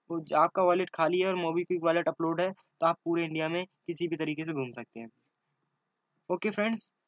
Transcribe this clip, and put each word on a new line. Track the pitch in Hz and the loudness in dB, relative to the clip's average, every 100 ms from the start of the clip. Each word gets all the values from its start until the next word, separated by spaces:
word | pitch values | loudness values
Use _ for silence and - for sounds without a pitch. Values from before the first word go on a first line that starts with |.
| - | -8
वो | 165 | -6
ज-, | 151 | 0
आपका | 147 170 190 | 4 4 4
वॉलेट | 180 185 180 | 4 4 0
खाली | - 165 180 | 0 2 2
है | 185 | 2
और | 185 | 0
MobiKwik | 165 170 175 180 | 0 0 0 0
वॉलेट | 165 170 165 | 2 2 0
अपलोड | 160 165 165 | 0 0 0
है, | 185 | -2
तो | - _ - 165 | -4 _ -2 0
आप | 170 165 | 0 0
पूरे | 170 165 | 0 0
इंडिया | 156 156 | -2 -2
में | 170 185 _ - | -2 -4 _ -10
किसी | 165 170 | -4 -2
भी | 156 | -2
तरीके | 156 151 160 | -2 -4 -4
से | |
घूम | 147 127 | -4 -4
सकते | 117 113 113 | -8 -14 -14
हैं। | 113 _ _ _ _ _ _ _ _ _ _ _ - | -14 _ _ _ _ _ _ _ _ _ _ _ -6
ओके | 180 214 | -2 -2
फ्रेंड्स, | 202 214 226 - _ | 0 0 -2 -6 _